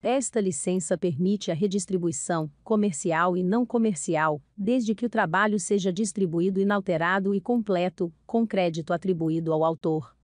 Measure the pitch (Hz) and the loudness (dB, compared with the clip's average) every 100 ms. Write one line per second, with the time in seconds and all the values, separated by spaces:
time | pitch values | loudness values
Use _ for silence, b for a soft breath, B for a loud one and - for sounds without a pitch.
0 | 202 262 254 233 196 - - 185 170 180 | 0 0 0 -2 -2 -2 -2 -2 0 -2
1 | 180 139 180 202 - 160 202 196 - 185 | 0 0 0 0 -2 0 0 0 -2 -2
2 | 170 165 - 170 156 - - 214 208 160 | -2 -4 -2 -2 -2 -8 -2 0 2 0
3 | 190 160 180 180 180 226 240 240 226 175 | -2 2 2 2 0 0 0 2 0 0
4 | - 165 156 151 - - 202 254 214 214 | -2 0 2 0 -8 -6 0 0 0 -2
5 | 240 220 185 185 214 208 - 202 190 180 | -2 0 0 2 2 0 0 0 0 -2
6 | 220 - 190 165 180 190 196 202 185 165 | -2 0 -2 0 0 2 2 0 0 0
7 | 170 190 190 202 180 240 214 185 180 - | 2 2 0 -2 0 -2 2 0 0 -2
8 | 175 - - 233 226 196 175 165 156 175 | -6 -6 -4 -2 0 0 0 -2 -4 -4
9 | 185 175 160 160 165 156 160 165 170 156 | 0 0 0 0 0 2 2 0 0 -2
10 | 143 _ | -4 _